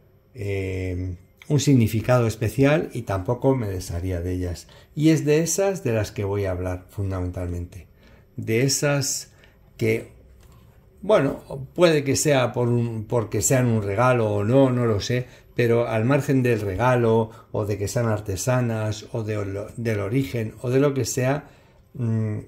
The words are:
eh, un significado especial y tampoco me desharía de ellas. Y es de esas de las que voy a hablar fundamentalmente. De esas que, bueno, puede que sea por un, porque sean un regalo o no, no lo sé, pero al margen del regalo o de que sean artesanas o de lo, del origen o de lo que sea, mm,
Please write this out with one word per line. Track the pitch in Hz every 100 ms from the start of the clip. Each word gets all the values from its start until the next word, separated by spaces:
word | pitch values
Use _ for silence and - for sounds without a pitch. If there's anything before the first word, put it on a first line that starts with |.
| _ _ _ -
eh, | 101 98 95 95 92 90 92 87 - _ -
un | 147
significado | 147 131 113 110 107 127 113
especial | 107 110 - 135 151 -
y | 127
tampoco | 113 98 92 120 135 131
me | 107
desharía | 92 - 85 92 90
de | 87
ellas. | 92 87 82 - - - -
Y | 151
es | 160 139
de | 151
esas | 165 - 196 196
de | 135
las | 113 101
que | -
voy | 98 101 95
a |
hablar | 90 90 90 -
fundamentalmente. | - 98 92 90 90 90 87 87 - - _ - - _ -
De | 107 113
esas | 135 135 147 143 135 - - - - _ - -
que, | 113 113 - - - - - - - - _ _
bueno, | 190 208 139 - - 139 131
puede | - 175 156 135
que | 131
sea | 151 139 120
por | 120 120
un, | 120 120 113
porque | 107 120 104 110
sean | - 135 123
un | 110
regalo | 101 101 123 120 110
o | 104 104
no, | 131 135
no | 123 120
lo | 104
sé, | - 123 123 - -
pero | - 120 117 120
al | 113 113
margen | 139 135 135
del | 123 113
regalo | 101 92 123 123 117 113 113 - -
o | 110 104
de | 98
que | 101
sean | 120 117
artesanas | 107 104 95 - 127 120 110 107 104 -
o | 120
de | 107 107 98
lo, | 98 107 -
del | 117 104
origen | 98 127 135 123 110 -
o | 123
de | 135
lo | 143
que | 135
sea, | 113 - 127 147 - - _ _ _ -
mm, | 117 110 110 107